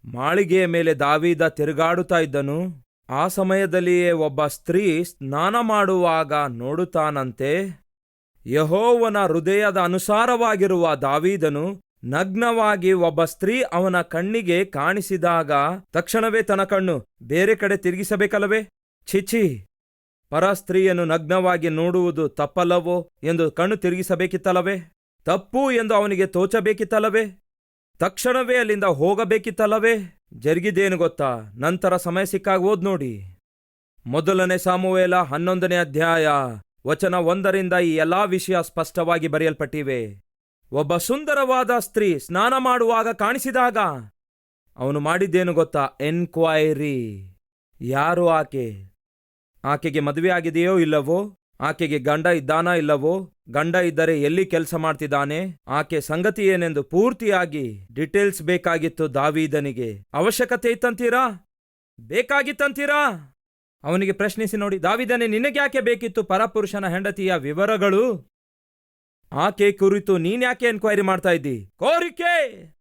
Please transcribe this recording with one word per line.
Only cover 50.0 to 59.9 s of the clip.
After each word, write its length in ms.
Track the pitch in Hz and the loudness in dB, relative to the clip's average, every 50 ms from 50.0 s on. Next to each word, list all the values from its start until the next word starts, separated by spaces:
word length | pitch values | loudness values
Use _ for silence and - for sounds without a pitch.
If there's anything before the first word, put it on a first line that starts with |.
ಮದುವೆ 300 | 143 143 143 160 165 185 | -2 -2 -2 0 0 0
ಆಗಿದೆಯೋ 480 | 180 175 160 165 151 165 170 180 190 185 | 0 0 -2 -2 0 0 2 2 4 2
ಇಲ್ಲವೋ? 580 | 170 156 156 151 139 139 165 185 202 208 190 _ _ _ _ _ | 2 2 2 0 2 0 0 -2 -2 -6 -12 _ _ _ _ _
ಆಕೆಗೆ 380 | 127 147 156 - 170 147 147 147 | -6 -6 -4 -4 -4 -2 -2 -2
ಗಂಡ 280 | 123 147 147 156 160 | 0 0 -2 0 2
ಇದ್ದಾನಾ 480 | 175 175 160 139 131 156 160 170 175 175 | 0 0 0 0 0 0 0 2 2 0
ಇಲ್ಲವೋ? 580 | 170 151 147 151 139 135 156 175 190 190 165 _ _ _ - | 0 2 2 0 2 2 0 0 -2 -6 -10 _ _ _ -4
ಗಂಡ 260 | 117 143 151 170 170 | -2 -2 0 2 2
ಇದ್ದರೆ 480 | 185 180 170 151 147 160 160 165 147 | 2 0 2 2 2 2 2 2 2
ಎಲ್ಲಿ 240 | 143 147 160 185 190 | 2 2 2 2 0
ಕೆಲಸ 280 | 190 175 165 160 - 170 | 0 0 -2 -2 -2 -4
ಮಾಡ್ತಿದ್ದಾನೆ? 840 | 160 156 160 156 143 156 143 143 139 143 139 151 160 185 190 165 _ _ | -2 -2 -2 -2 -2 -4 -2 0 0 0 -2 -4 -6 -6 -8 -10 _ _
ಆಕೆ 340 | - 131 147 156 - 170 151 | -4 -4 -4 -2 -2 -4 -4
ಸಂಗತಿ 460 | 143 - 151 165 185 220 180 220 202 | -4 -2 -4 0 0 0 0 2 2
ಏನೆಂದು 360 | 190 190 180 170 165 156 143 | 2 2 2 0 -2 -2 -4
ಪೂರ್ತಿಯಾಗಿ 1040 | 135 _ - 175 214 254 240 - 233 208 196 185 180 160 147 151 135 117 107 98 95 - | -4 _ 0 2 2 2 0 -2 -2 0 0 0 0 -2 -4 -6 -6 -6 -8 -12 -16 -14
ಡೀಟೇಲ್ಸ್ 500 | 117 127 156 147 - 202 202 202 185 - | -6 -6 -6 0 0 2 2 2 0 -2
ಬೇಕಾಗಿತ್ತು 720 | 156 160 180 170 175 175 165 165 151 165 160 - 160 151 123 | -2 -2 -2 0 0 0 -2 0 -2 -4 -2 -4 -4 -2 -2
ದಾವೀದನಿಗೆ. 880 | 139 139 151 147 156 160 151 135 151 143 139 123 117 120 113 | 0 0 0 0 0 -2 0 -2 -2 -4 -4 -6 -6 -8 -8